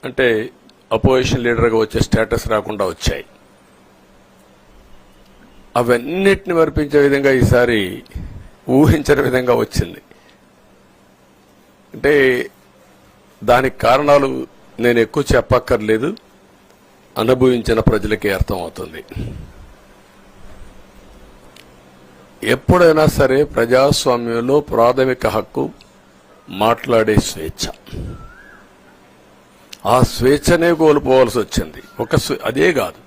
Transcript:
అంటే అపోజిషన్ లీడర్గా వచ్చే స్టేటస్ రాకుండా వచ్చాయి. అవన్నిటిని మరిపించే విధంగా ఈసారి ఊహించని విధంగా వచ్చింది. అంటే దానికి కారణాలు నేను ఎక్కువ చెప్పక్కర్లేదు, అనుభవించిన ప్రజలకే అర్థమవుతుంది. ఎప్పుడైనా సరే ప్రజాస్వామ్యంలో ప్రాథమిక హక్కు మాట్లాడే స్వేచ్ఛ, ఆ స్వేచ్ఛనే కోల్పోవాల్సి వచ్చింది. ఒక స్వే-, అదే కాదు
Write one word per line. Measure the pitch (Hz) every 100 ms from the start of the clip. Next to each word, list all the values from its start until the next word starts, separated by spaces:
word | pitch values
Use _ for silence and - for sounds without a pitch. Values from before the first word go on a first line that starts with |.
| 135
అంటే | 123 127 110 117 - _ _ _ 113
అపోజిషన్ | 131 131 127 127 120
లీడర్గా | 117 117 110
వచ్చే | 110 113 -
స్టేటస్ | 110 110 113 -
రాకుండా | 107 98 107 95
వచ్చాయి. | 85 - 73 - _ _ _ _ _ _ _ _ _ _ _ _ _ _ - _ - - _ _ _ - - - 120
అవన్నిటిని | 120 120 127 175 196 190 - 170
మరిపించే | 160 147 147 147 143
విధంగా | 139 139 131
ఈసారి | 120 123 120 117 92 95 - - - - - - - 131
ఊహించని | 151 160 139 147 131
విధంగా | 127 123 120
వచ్చింది. | 113 - 87 - _ _ _ _ _ _ _ _ _ _ _ _ _ _ _ _ _ _ _
అంటే | 113 143 147 131 123 127 _ _ _ _ _ _ _ _ _ 107
దానికి | 123 131 - 117
కారణాలు | 131 147 143 135 131 131 - _ -
నేను | 120 120
ఎక్కువ | 113 - 143
చెప్పక్కర్లేదు, | 127 - 123 - 120 107 110 139 220 _ _ _ _ _ _ _ _ _ -
అనుభవించిన | 110 127 131 123 107 110 -
ప్రజలకే | 107 104 104 104 95
అర్థమవుతుంది. | - 95 85 - 90 80 - - - - - - - - _ - _ _ - - - - - - - - - - - - - - - - - - - - - _ 107
ఎప్పుడైనా | 127 - 180 170 156 156 -
సరే | 135 131 147 -
ప్రజాస్వామ్యంలో | 117 127 139 143 143 120 120 117 123 143 143
ప్రాథమిక | 113 117 127 131 127 113 107
హక్కు | - - 135 - - _ _ _ _ _ -
మాట్లాడే | 92 107 117 135 117 110 107 -
స్వేచ్ఛ, | - 80 - - - - - - - - - - - - _ _ _ _ _ _ _ _ _ _ - 95
ఆ | 123 123
స్వేచ్ఛనే | - 123 143 - 170 165 165
కోల్పోవాల్సి | 160 147 131 131 123 120
వచ్చింది. | 101 - 80 - - -
ఒక | 117 -
స్వే-, | - 147 -
అదే | 123 170 151
కాదు | 92 -